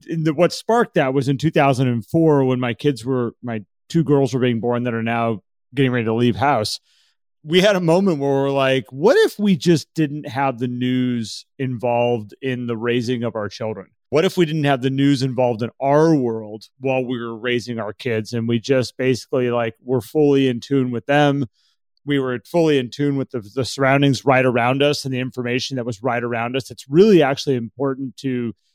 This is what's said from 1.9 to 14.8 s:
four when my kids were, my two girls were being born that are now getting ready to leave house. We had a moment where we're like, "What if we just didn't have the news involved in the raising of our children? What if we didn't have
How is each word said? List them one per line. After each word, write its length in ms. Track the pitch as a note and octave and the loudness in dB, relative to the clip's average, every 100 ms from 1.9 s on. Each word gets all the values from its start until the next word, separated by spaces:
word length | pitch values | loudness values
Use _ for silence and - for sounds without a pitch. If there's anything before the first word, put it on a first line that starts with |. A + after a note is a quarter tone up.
| A#2 | 0
four 400 | - E3 D#3+ D3 | -2 2 4 4
when 140 | C3 B2+ | 2 0
my 160 | B2 | -2
kids 300 | A2+ D3 B2 | -2 -2 -2
were, 300 | A#2 B2+ A#2+ - | -4 -2 -2 -6
my 220 | B2 A2+ G2 _ _ | -10 -10 -10 _ _
two 140 | E3+ | -2
girls 300 | C#3 C#3+ C3+ | 2 2 2
were 80 | B2+ | 2
being 200 | B2 A#2 | 0 0
born 240 | A#2+ A#2+ | -2 -2
that 100 | B2 | -2
are 80 | A2+ | -2
now 400 | A2+ A#2 A#2 A2 _ _ _ | -2 -2 -2 -4 _ _ _
getting 180 | B2+ C3 | 0 0
ready 140 | B2 A2 | 2 0
to 80 | |
leave 220 | A2+ B2 F#2+ | 2 2 2
house. 440 | C3+ B2+ G#2+ - _ _ _ _ _ _ | 2 2 -2 -8 _ _ _ _ _ _
We 180 | D3+ F3+ | 0 4
had 160 | G3+ F#3+ | 4 2
a 40 | |
moment 380 | E3+ E3+ G3 D3+ | 2 2 2 0
where 120 | C#3 | 0
we're 200 | C3+ C#3 | 0 0
like, 400 | C#3 C3+ C3 - | 2 2 0 -2
"What 260 | C3+ F#3 G4 | 0 2 4
if 200 | G#4 - | 2 2
we 180 | G#3 E3+ | 2 2
just 320 | E3+ E3+ - | 4 2 0
didn't 340 | - D3+ D3+ - | -4 -4 -4 -8
have 300 | B2+ C#3 A#2 | -2 -2 -2
the 100 | B2 | -6
news 800 | B2 B2+ B2+ B2+ A#2+ G#2+ - - _ | -4 -2 0 0 -2 -6 -12 -18 _
involved 760 | C3 B2 A#2+ A#2+ A#2+ A#2+ G#2 - | -6 -4 -2 0 0 -2 -6 -10
in 240 | C3+ B2 A#2+ | -6 -6 -6
the 100 | A2+ | -4
raising 480 | A#2+ A#2+ A#2 B2 | -2 -2 -2 -4
of 100 | A#2 | -4
our 140 | A2 G#2 | -6 -8
children? 400 | - A2 G2 F2+ _ _ | -8 -8 -8 -14 _ _
What 160 | C#3+ | 0
if 120 | F3+ F3+ | 0 0
we 100 | D#3+ | 0
didn't 180 | D#3 | 0
have 180 | C#3+ C3+ | 0 0